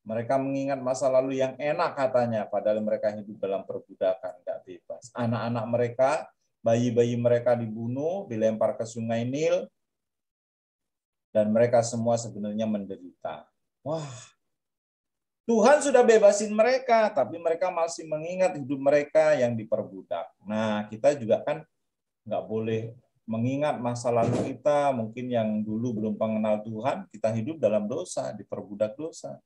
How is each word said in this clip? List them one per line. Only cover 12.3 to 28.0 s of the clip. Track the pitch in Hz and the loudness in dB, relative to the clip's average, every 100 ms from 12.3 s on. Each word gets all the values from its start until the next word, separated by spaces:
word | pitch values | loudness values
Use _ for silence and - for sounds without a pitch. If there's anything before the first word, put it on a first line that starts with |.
| 101 104 104 | -10 -8 -4
menderita. | 110 104 98 92 87 _ 85 78 - _ _ _ | -2 -4 -6 -12 -16 _ -12 -12 -16 _ _ _
Wah, | 139 160 147 117 - _ _ _ _ _ _ _ _ _ _ _ - | -8 -6 -8 -14 -20 _ _ _ _ _ _ _ _ _ _ _ 0
Tuhan | 233 220 302 | 4 6 6
sudah | 285 247 233 | 6 6 8
bebasin | 220 202 208 214 | 8 8 6 0
mereka, | 214 226 262 - 226 214 | 2 4 4 2 4 4
tapi | 208 - 165 | 2 -2 -2
mereka | 170 165 185 | -2 0 -2
masih | 165 165 - 160 | -2 -4 -4 -6
mengingat | 156 165 185 185 | -6 -6 0 0
hidup | 151 127 139 | 0 -6 0
mereka | 139 147 147 156 156 | 4 4 4 4 4
yang | 147 120 113 | 4 2 0
diperbudak. | 110 104 104 95 - 85 - _ 95 | -2 -4 -4 -10 -8 -6 -6 _ -6
Nah, | 107 110 107 107 | -2 0 -2 -6
kita | 113 143 143 | 2 2 2
juga | 110 107 | 2 0
kan | - 156 - _ _ _ _ _ | 2 -6 -8 _ _ _ _ _
nggak | - 98 92 | -6 -6 -4
boleh | 110 113 110 113 - _ _ - | -4 -2 -4 -4 -14 _ _ -8
mengingat | 113 123 139 147 117 | -2 -2 0 -2 -2
masa | 123 120 127 | -4 -4 0
lalu | 117 120 120 - | 2 2 0 -2
kita, | 131 151 147 143 | -2 0 2 2
mungkin | 127 110 117 123 | 0 -4 -8 -2
yang | 120 110 107 | 0 0 -2
dulu | 107 110 123 107 | -2 -2 -4 -2
belum | 107 104 | -4 -2
mengenal | 110 107 110 107 110 | -2 0 0 0 -2
Tuhan, | 110 127 180 196 | -4 -4 -4 -8
kita | 107 110 | -4 -2
hidup | 113 113 160 | -2 -4 0
dalam | 110 107 104 | 0 2 -2
dosa, | 139 | -6